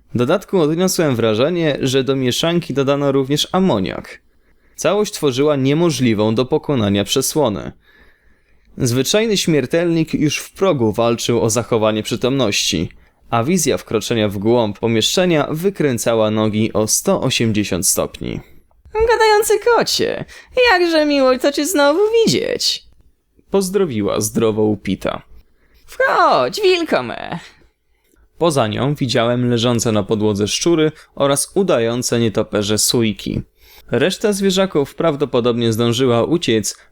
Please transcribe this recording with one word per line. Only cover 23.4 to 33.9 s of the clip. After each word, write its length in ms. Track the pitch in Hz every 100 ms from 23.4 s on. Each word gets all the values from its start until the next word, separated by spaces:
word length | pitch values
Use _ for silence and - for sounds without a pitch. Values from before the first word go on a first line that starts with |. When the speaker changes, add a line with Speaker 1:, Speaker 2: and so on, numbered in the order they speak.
| _
Speaker 1:
pozdrowiła 680 | 196 190 196 185 110 101 55
zdrowo 420 | 107 117 113 107
upita. 600 | 107 104 - 95 - 50 - - - _ _ _ -
Speaker 2:
"Wchodź, 760 | - 539 539 330 175 127 370
wilko 400 | 392 359 320 139
me". 360 | 123 50 50 165 - - _ _ _ _ _ _ _ -
Speaker 1:
Poza 280 | 170 139 107
nią 280 | 107 131
widziałem 560 | 151 131 120 117 123 123
leżące 420 | 120 120 120 113
na 100 | 107
podłodze 460 | 98 110 107 101 104
szczury 440 | - 175 170 156 - -
oraz 380 | - 139 139 -
udające 680 | - 185 139 113 123 120 117
nietoperze 580 | 117 104 107 104 104 107
sójki. 640 | - 127 113 98 - - - _ - - -